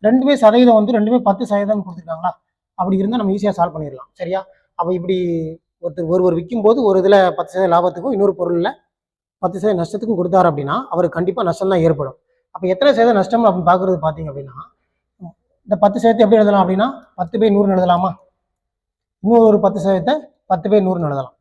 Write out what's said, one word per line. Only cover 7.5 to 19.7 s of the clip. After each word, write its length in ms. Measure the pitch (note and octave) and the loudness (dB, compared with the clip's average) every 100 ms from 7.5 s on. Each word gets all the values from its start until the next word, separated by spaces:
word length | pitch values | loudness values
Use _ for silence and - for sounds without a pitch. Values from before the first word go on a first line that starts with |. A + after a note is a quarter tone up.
சதவீத 180 | F#3 F#3+ | -2 0
லாபத்துக்கும் 400 | E3+ F3+ F3 E3+ F3+ | 2 0 -4 -6 0
இன்னொரு 160 | G3 F#3+ | 0 -2
பொருள்ல 300 | E3+ F3 F#3 C#4 _ _ _ _ _ _ | -4 -2 -4 -6 _ _ _ _ _ _
பத்து 140 | F#3 F#3 | -6 -2
சதவீத 180 | G3+ F#3+ | -2 -2
நஷ்டத்துக்கும் 380 | E3 G3+ A3+ G3+ | -4 -6 -4 -2
கொடுத்தாரு 300 | F3 F#3+ F3+ | 0 2 2
அப்படின்னா, 260 | D3 C#3 F3+ C4 | 0 -4 -6 -6
அவருக்கு 240 | E3+ F3 E3 | -2 -2 -2
கண்டிப்பா 260 | F3 F#3 G3 | -4 -2 -4
நஷ்டம் 240 | E3+ F#3+ | -2 -2
தான் 100 | F#3 E3 | 0 2
ஏற்படும். 300 | C#3 C#3 - _ _ _ | 0 -4 -12 _ _ _
அப்ப 120 | - F3+ | -8 -4
எத்தனை 160 | F#3 C#4 A#3 | 0 2 4
சதவீத 180 | A#3 A3 | 4 2
நஷ்டம் 260 | F#3 A#3 A3+ | 0 2 2
அப்படின்னு 200 | F3+ E3 | 2 0
பாக்குறது 260 | F3+ F#3 F3 | 0 0 -2
பாத்தீங்க 260 | D#3 D#3 D#3 | -4 -6 -10
அப்படின்னா, 240 | C#3 C3+ B2+ - _ _ _ _ _ F3 _ _ _ - | -12 -14 -16 -20 _ _ _ _ _ -20 _ _ _ -8
இந்த 100 | E3 | 0
பத்து 120 | G3+ G3+ | 0 2
சதவீதத்தை 240 | A3+ A3+ G#3+ | 0 4 4
எப்படி 120 | A3 | 4
எழுதலாம் 220 | G#3 G3+ | 4 2
அப்படின்னா, 240 | F3+ F#3+ B3 C#4 - - | 2 0 -2 -4 -18 -12
பத்து 200 | F3 A3+ | -8 0
by 80 | A3 G3+ | 0 2
நூறுன்னு 200 | G3+ F#3+ | 2 0
எழுதலாமா? 340 | F3+ F3 F#3 F3 _ _ _ _ _ _ _ _ _ _ | 2 0 0 -6 _ _ _ _ _ _ _ _ _ _
இன்னொரு 220 | F#3+ A#3 A3+ | 2 4 6
ஒரு 100 | G#3 | 4
பத்து 160 | G3 | 2